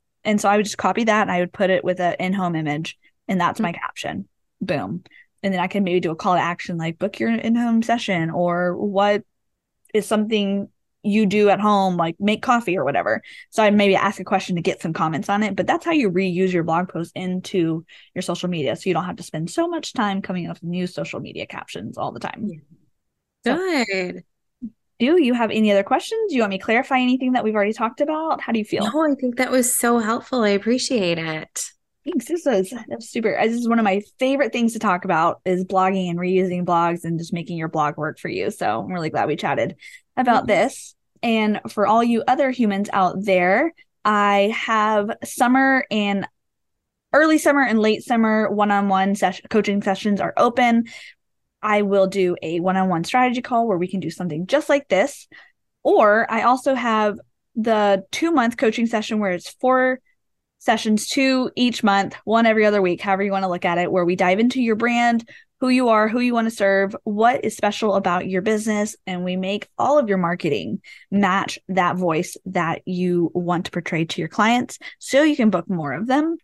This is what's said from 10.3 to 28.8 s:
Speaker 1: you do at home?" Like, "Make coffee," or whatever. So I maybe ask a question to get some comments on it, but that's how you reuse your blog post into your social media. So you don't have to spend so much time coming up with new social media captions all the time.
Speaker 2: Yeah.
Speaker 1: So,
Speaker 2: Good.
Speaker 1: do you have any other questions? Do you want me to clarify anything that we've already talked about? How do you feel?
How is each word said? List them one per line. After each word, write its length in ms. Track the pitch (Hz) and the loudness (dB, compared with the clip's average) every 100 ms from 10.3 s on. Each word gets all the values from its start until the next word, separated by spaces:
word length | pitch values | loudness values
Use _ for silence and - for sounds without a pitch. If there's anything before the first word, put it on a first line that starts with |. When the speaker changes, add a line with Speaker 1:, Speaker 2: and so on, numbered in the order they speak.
| 214 196 196 - _ _ _ | 0 0 -2 -4 _ _ _
Speaker 1:
you 240 | 208 208 202 | 0 2 4
do 220 | 208 208 | 4 4
at 140 | 190 | 4
home?" 340 | 208 202 190 175 | 4 2 2 0
Like, 220 | 165 - | -2 -2
"Make 220 | 202 214 | -2 -2
coffee," 340 | 254 240 226 175 | 2 0 2 -2
or 60 | |
whatever. 380 | 135 98 85 - - - - | 0 0 -2 -4 -6 -20 -8
So 120 | - | 2
I 60 | 214 | 4
maybe 260 | 208 202 190 | 6 4 4
ask 240 | 196 - | 0 -4
a 60 | 185 | -2
question 320 | 190 - 175 | -2 -2 -2
to 40 | |
get 200 | 175 - | -2 -4
some 100 | 175 | -6
comments 380 | 160 160 156 214 | -2 -2 -2 -2
on 140 | 202 | -2
it, 120 | 214 185 | -2 -2
but 100 | 175 | -2
that's 200 | 339 339 | -2 0
how 80 | |
you 180 | 320 208 | 0 2
reuse 400 | 175 190 175 185 | 0 0 0 0
your 120 | 180 | 0
blog 260 | 165 165 185 | 0 -2 -2
post 240 | 165 170 - | -6 -10 -8
into 720 | 185 180 - 190 165 165 - - - | -6 -6 -4 -2 0 -2 -8 -20 -12
your 80 | 175 | -10
social 280 | 185 180 180 | -6 -6 -4
media. 260 | 170 135 156 | -4 -4 -4
So 140 | 190 | -2
you 40 | |
don't 120 | 165 180 | -2 -4
have 100 | - | -10
to 80 | |
spend 260 | 170 156 170 | -10 -8 -6
so 160 | - 339 | -2 -2
much 240 | 330 - | -4 -6
time 280 | - 208 196 | -4 -2 -2
coming 260 | - 180 170 | -4 -6 -6
up 100 | 170 | -10
with 60 | |
new 240 | 170 180 180 | -8 -6 -6
social 340 | - 170 - | -6 -10 -10
media 240 | - - - | -12 -12 -12
captions 520 | - - - 113 - | -12 -14 -12 -12 -8
all 140 | 135 | -8
the 80 | - | -8
time. 260 | - - 202 | -12 -8 -10
Speaker 2:
Yeah. 140 | 156 _ - _ _ _ _ _ _ 233 | -10 _ -20 _ _ _ _ _ _ -2
Speaker 1:
So, 400 | 311 370 294 220 | -2 0 -2 -2
Speaker 2:
Good. 380 | 190 180 180 - _ _ _ 233 _ _ - | -2 -4 -8 -18 _ _ _ -16 _ _ -2
Speaker 1:
do 220 | 240 359 | 2 4
you 100 | 247 | 4
have 180 | 247 220 | 2 0
any 200 | 220 214 | 2 4
other 120 | 196 | 4
questions? 480 | 202 254 - 440 427 | 2 -2 -2 -4 -2
Do 40 | 262 | 0
you 60 | |
want 80 | 208 | 0
me 60 | 190 | -2
to 60 | - | 0
clarify 340 | 233 269 262 | 0 2 0
anything 320 | 247 262 254 | 2 0 0
that 140 | 254 214 | 0 0
we've 100 | 214 | 0
already 160 | 202 | 0
talked 300 | 226 233 - | 0 -4 -2
about? 400 | 294 311 320 - | -2 -2 -2 -4
How 100 | - | -2
do 80 | 226 | -2
you 60 | 208 | -2
feel? 180 | - | -2